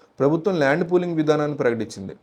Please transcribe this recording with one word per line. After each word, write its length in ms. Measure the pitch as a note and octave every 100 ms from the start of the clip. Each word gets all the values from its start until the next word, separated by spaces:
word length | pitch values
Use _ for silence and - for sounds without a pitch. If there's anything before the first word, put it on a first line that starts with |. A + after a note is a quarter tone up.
| _ -
ప్రభుత్వం 400 | C#3+ E3 F#3+ F3
ల్యాండ్ 340 | C#3 D#3+ F3
పూలింగ్ 240 | F3+ F3 D#3+
విధానాన్ని 400 | D3+ D3+ D3 C3+
ప్రకటించింది. 580 | A#2+ A#2 G#2+ - F#2+ -